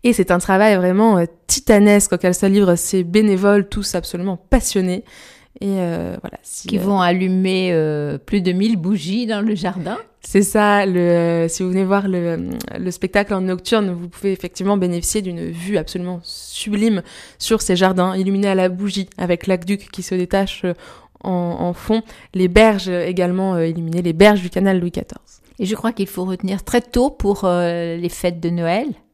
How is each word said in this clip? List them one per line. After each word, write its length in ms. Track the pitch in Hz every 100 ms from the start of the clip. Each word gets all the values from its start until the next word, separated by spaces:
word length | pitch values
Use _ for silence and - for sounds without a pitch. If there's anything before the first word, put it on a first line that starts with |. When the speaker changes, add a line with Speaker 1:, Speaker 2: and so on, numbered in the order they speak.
| 240
Speaker 1:
Et 80 |
c'est 180 | 226 185
un 80 | 180
travail 380 | - 190 220 196
vraiment, 400 | 180 190 226 190
euh, 80 | 170 - -
titanesque 640 | - - 208 208 208 -
auquel 200 | 180 185
se 120 | 180 196
livrent 320 | 196 190 175
ces 260 | - 190
bénévoles, 640 | 170 202 214 190 202 202 202
tous 260 | 208 196
absolument 440 | 180 - 175 190 175
passionnés. 640 | _ 254 - 202 185 180 - - - - _ -
Et, 140 | 196 196
euh, 360 | 175 170 170 -
voilà, 160 | - -
si, 280 | - - -
Speaker 2:
Qui 80 | 202
Speaker 1:
euh, 40 |
Speaker 2:
vont 200 | 185 196
allumer, 720 | 175 185 185 185 185 185 185
euh, 440 | 165 156 151 147 143
plus 220 | - 202
de 140 | 180
mille 240 | 180 220 214
bougies 480 | 170 202 151 214 233
dans 160 | 208
le 140 | 220 208
jardin. 420 | 180 185 151 254 - _
Speaker 1:
C'est 220 | - 196
ça, 420 | 196 214 208 208 196
le, 140 | 180
euh, 480 | 175 170 170 170 165
si 140 | -
vous 60 | 185
venez 140 | 185
voir 240 | 190 202 196
le, 100 | 180
euh, 200 | 170 165 180 - - -
le 120 | 180
spectacle 420 | 175 185 202 202
en 80 | 196
nocturne, 480 | 185 180 - 220 196
vous 160 | 175 175
pouvez 240 | - 196
effectivement 460 | 190 180 - 185 202
bénéficier 440 | 180 175 170 214
d'une 280 | 185 170 170
vue 280 | 165 180 202
absolument 440 | 156 185 180 175
sublime 760 | - - - - 214 208 226 196 - - - _
sur 220 | - 226
ces 140 | - 180
jardins 400 | 190 185 185 190
illuminés 320 | 190 196 196
à 80 | 190
la 140 | 185
bougie, 400 | 180 202 190 180 -
avec 300 | 180 175 -
l'aqueduc 420 | 185 175 202 -
qui 100 | -
se 140 | - 185
détache, 460 | 180 196 196 -
euh, 100 | 180 170 - - - _ -
en, 60 |
en 420 | 180 175 - 175
fond, 300 | 175 - 220 226 - -
les 140 | 185 185
berges 400 | 180 220 202 185
également, 680 | 180 170 185 180 185 190 175
euh, 120 | 165
illuminées, 360 | 165 165 170
les 100 | 175
berges 280 | 160 208 208
du 80 | 180
canal 300 | - 196 185
Louis 120 | 175
quatorze. 500 | - - - _ - _ -
Speaker 2:
Et 80 | 185
je 100 | 214
crois 160 | 226
qu'il 160 | 220 190
faut 160 | -
retenir 400 | 185 185 190 196
très 180 | - 240
tôt 280 | 240 247 269
pour, 320 | - 202 202
euh, 540 | 190 175 175 170 170 170
les 120 | 175
fêtes 300 | - 180 170
de 100 | 170
Noël. 380 | 170 165 190 285 - _